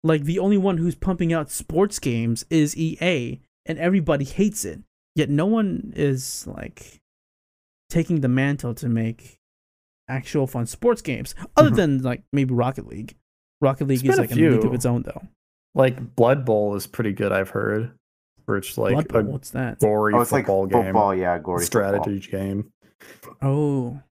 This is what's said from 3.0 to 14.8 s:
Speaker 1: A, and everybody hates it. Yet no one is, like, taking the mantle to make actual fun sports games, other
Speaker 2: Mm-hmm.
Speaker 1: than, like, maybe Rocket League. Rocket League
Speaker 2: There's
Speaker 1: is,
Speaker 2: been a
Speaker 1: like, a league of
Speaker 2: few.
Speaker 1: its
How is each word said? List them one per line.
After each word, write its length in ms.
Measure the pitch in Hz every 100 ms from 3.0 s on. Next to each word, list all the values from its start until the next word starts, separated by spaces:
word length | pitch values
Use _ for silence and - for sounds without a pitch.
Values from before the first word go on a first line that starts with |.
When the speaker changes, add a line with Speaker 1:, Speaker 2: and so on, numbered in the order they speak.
Speaker 1:
A, 400 | 175 160 120 135 _ _
and 140 | - 160
everybody 460 | 170 196 151 143
hates 400 | 135 - 208 202
it. 160 | 95 80 - _ _ -
Yet 140 | 143
no 160 | 143 185
one 460 | 226 208 - - -
is, 500 | 143 131 131 - -
like, 540 | - - - - _ _ _ _ _ _ _ _ _ _
taking 320 | 170 160 165
the 80 | 139
mantle 460 | 127 139 143 123
to 140 | 113 120
make 500 | 113 113 117 - _ _ _ _ _ _ _ -
actual 380 | 131 - 151 135
fun 200 | 123 120
sports 340 | - 240 226
games, 340 | - 123 - - 214 -
other 120 | 311
Speaker 2:
Mm-hmm. 80 | 220
Speaker 1:
than, 260 | 165 139
like, 220 | 127 120 _
maybe 200 | 143 131
Rocket 340 | 123 123 135 -
League. 260 | 60 113 - _ _ _ _
Rocket 240 | 139 135 139
League 140 | 131
Speaker 2:
There's 140 | 131
Speaker 1:
is, 20 | 381
Speaker 2:
been 20 |
a 100 | -
Speaker 1:
like, 40 |
a 20 |
league 240 | 120 160 113
of 40 |
Speaker 2:
few. 80 | -
Speaker 1:
its 100 | 127